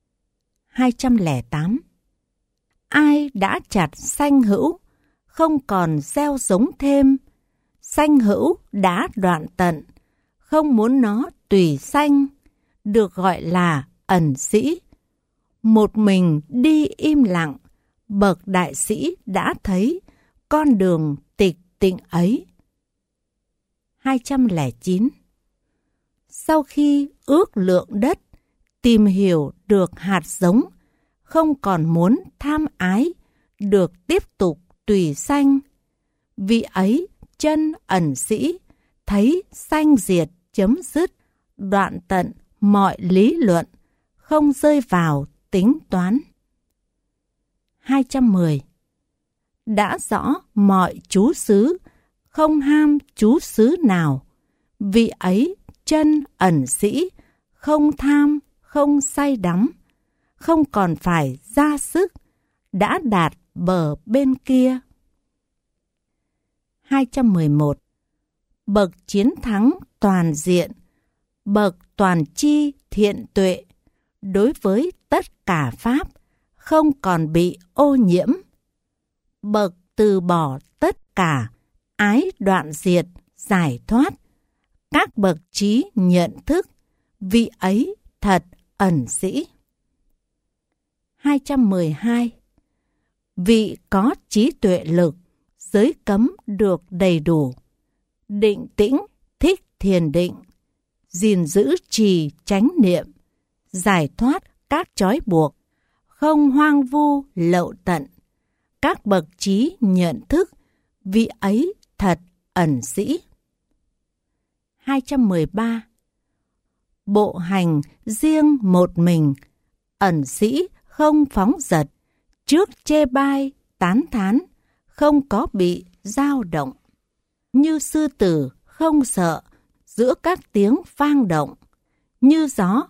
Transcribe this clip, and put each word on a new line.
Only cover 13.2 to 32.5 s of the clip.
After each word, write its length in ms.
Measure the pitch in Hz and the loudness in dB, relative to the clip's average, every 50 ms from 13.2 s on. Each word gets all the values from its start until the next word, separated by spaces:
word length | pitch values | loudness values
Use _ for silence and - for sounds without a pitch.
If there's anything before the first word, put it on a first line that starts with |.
| 180 190 170 - | -2 -2 -2 -2
là 460 | - 160 175 180 180 175 156 139 147 - _ _ _ | -4 -2 0 0 0 0 0 -2 -6 -10 _ _ _
ẩn 300 | - 190 180 165 151 135 | 0 0 2 2 2 0
sĩ. 440 | - - - - 214 247 285 349 359 - _ _ _ _ _ _ _ _ _ _ _ _ _ _ _ - | -2 -2 -2 0 0 0 -2 -4 -6 -10 _ _ _ _ _ _ _ _ _ _ _ _ _ _ _ 2
Một 340 | 220 220 220 214 196 - 214 | 4 4 4 4 2 0 0
mình 440 | 214 202 196 185 180 170 151 151 151 - | 2 4 4 4 4 2 2 0 -2 -4
đi 380 | - 247 247 311 311 302 302 - | -2 0 2 4 4 2 0 -2
im 360 | - - - 311 302 294 254 | -4 -4 -2 0 2 2 2
lặng, 340 | 196 180 170 165 147 135 - _ _ _ _ _ _ _ _ _ - | 2 0 -2 -4 -4 -8 -12 _ _ _ _ _ _ _ _ _ -6
bậc 400 | 202 202 202 196 170 - _ - | -2 0 2 2 0 -2 _ -4
đại 280 | 190 180 180 143 - | -2 -2 -2 -4 -6
sĩ 400 | - - - 214 - - 330 381 - _ | -8 -6 -6 -6 -4 -4 -6 -8 -8 _
đã 280 | - 185 190 175 - 349 - - | -8 -6 -4 -4 -4 -6 -6 -4
thấy 380 | 214 190 180 202 262 359 381 - _ _ _ _ _ _ _ _ - | -4 -2 0 0 -2 -2 -6 -10 _ _ _ _ _ _ _ _ -2
con 280 | 294 302 311 294 247 196 | -2 0 2 2 2 2
đường 380 | 190 185 175 160 156 151 143 - - _ _ - | 2 2 0 0 -2 -4 -6 -8 -12 _ _ 0
tịch 200 | 208 185 151 - _ _ _ _ | 0 0 -2 -4 _ _ _ _
tịnh 180 | - 190 185 - - _ | -2 -2 -2 -4 -8 _
ấy. 360 | - 170 175 190 240 349 - - _ _ _ _ _ _ _ _ _ _ _ _ _ _ _ _ _ _ _ _ _ _ _ _ _ _ _ _ _ _ | -2 0 0 0 0 -2 -6 -10 _ _ _ _ _ _ _ _ _ _ _ _ _ _ _ _ _ _ _ _ _ _ _ _ _ _ _ _ _ _
Hai 220 | - 269 269 254 | -4 -2 -2 -2
trăm 260 | - - 277 269 254 | -2 -2 0 0 0
lẻ 260 | 226 180 165 143 127 | 0 0 0 -2 -4
chín. 380 | 117 _ - 185 185 185 220 285 - _ _ _ _ _ _ _ _ _ _ _ _ _ _ _ _ _ _ _ _ _ _ _ | -6 _ -4 -2 -2 0 0 -2 -4 _ _ _ _ _ _ _ _ _ _ _ _ _ _ _ _ _ _ _ _ _ _ _
Sau 340 | - - - - 311 311 277 | -20 -8 -2 0 0 0 0
khi 460 | - - 294 294 294 285 285 285 285 - _ _ | -2 -2 0 2 2 2 0 -2 -4 -8 _ _
ước 320 | - 277 330 415 - - 214 | 0 2 2 2 0 -2 -2
lượng 300 | 185 185 180 175 - - | 0 2 2 0 0 -2
đất, 300 | - 202 220 285 392 - _ _ _ _ _ _ _ _ _ _ _ _ | -4 -2 -2 -2 -2 -4 _ _ _ _ _ _ _ _ _ _ _ _
tìm 240 | - 247 233 214 214 | 2 4 4 6 4
hiểu 460 | 208 185 190 202 190 175 160 143 135 - _ _ - | 4 2 2 2 2 2 0 0 -4 -8 _ _ 0
được 320 | 214 196 180 170 - - | 2 2 2 0 -4 -8
hạt 260 | - 190 196 180 - | -6 -4 -4 -4 -4
giống, 360 | - - - 185 175 185 247 339 - - _ _ _ _ _ _ _ _ _ | -6 -4 0 2 2 4 2 2 0 -6 _ _ _ _ _ _ _ _ _
không 340 | _ - - 320 320 311 285 | _ -4 0 0 0 0 0
còn 300 | - - 202 185 170 156 | -2 -2 -2 -2 -2 0
muốn 340 | 165 165 165 170 185 247 349 381 - - - | 0 0 2 2 2 2 0 -2 -6 -16 -10
tham 260 | - 285 | -6 -4